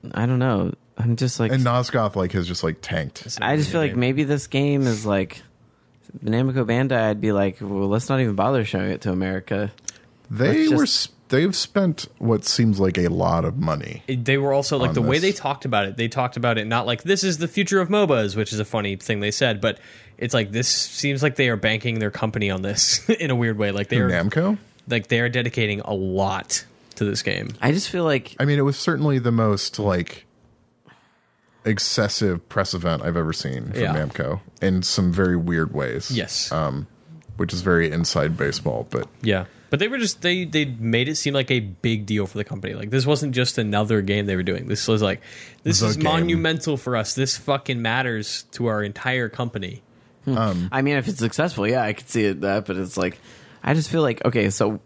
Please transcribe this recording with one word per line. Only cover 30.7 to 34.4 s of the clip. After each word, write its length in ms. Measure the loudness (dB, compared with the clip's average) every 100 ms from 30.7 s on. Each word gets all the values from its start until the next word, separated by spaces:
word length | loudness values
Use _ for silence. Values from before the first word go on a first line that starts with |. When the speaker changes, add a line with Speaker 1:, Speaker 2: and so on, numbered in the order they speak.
| _ _ -20 _ _ _ _ _ _ -2
Speaker 2:
excessive 800 | -2 0 0 0 0 0 0 -4
press 260 | -2 -2
event 280 | 0 -2 0
I've 140 | -2 -2
ever 160 | -2
seen 400 | -2 -6 -6 -6
from 80 | -2
Speaker 3:
Yeah. 140 | 0
Speaker 2:
Namco 460 | 0 -2 -4 -4 -4